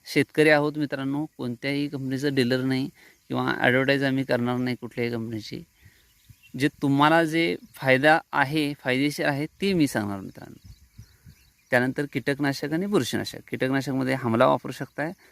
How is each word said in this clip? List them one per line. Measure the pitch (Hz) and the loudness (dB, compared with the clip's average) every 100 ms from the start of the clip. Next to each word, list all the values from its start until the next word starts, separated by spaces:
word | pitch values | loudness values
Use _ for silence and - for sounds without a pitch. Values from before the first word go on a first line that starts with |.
| - | -4
शेतकरी | 151 135 - 156 | 0 0 4 6
आहोत | 147 147 151 | 6 4 -2
मित्रांनो, | 143 139 135 143 156 - | -4 -4 -4 -4 -6 -6
कोणत्याही | 127 117 139 143 143 | -8 -6 -4 -2 -4
कंपनीचं | 139 131 131 143 | -6 -6 -2 -2
डीलर | 139 120 127 | 2 2 2
नाही | 131 131 139 - - _ - | 0 -2 -4 -8 -20 _ -8
किंवा | 143 131 - | -4 -2 2
ॲडव्हर्टाईज | 127 127 135 139 | 4 4 2 2
आम्ही | 135 131 | 0 -2
करणार | 131 127 120 123 | 0 0 0 -2
नाही | 127 120 | -2 -4
कुठल्याही | 117 - 120 | -8 -4 -4
कंपनीची. | 120 113 113 104 127 - _ - _ _ _ _ - - 127 | -4 -6 -8 -10 -14 -16 _ -20 _ _ _ _ -20 -14 -2
जे | 143 | -2
तुम्हाला | - 143 139 147 165 | 0 0 4 6 4
जे | 165 160 170 175 - | 2 0 0 -2 -10
फायदा | - 135 131 151 160 - | -4 2 4 6 4 2
आहे, | 143 135 156 143 | -2 0 0 -2
फायदेशीर | 143 135 127 143 147 147 | -4 -2 0 0 0 -2
आहे, | 139 156 | 0 -4
ते | - 196 | -4 -2
मी | 185 139 | 2 2
सांगणार | 120 104 98 | 0 -4 -6
मित्रांनो. | 92 - - - - - _ - - _ - - _ _ - | -10 -16 -18 -20 -20 -20 _ -20 -20 _ -20 -20 _ _ 0
त्यानंतर | 123 127 131 143 | 2 2 0 -4
कीटकनाशक | 139 120 139 143 139 143 | -4 -2 0 0 -2 -4
आणि | 160 202 | -4 0
बुरशीनाशक. | 202 120 107 98 - - | 0 0 -2 -6 -10 -10
कीटकनाशकमध्ये | 117 131 135 135 131 131 | -4 -2 -2 -2 -2 -2
हमला | 131 123 117 131 | -2 0 2 4
वापरू | 139 135 | 2 -2
शकताय | 135 139 - 151 196 _ | -10 -10 -8 -10 -10 _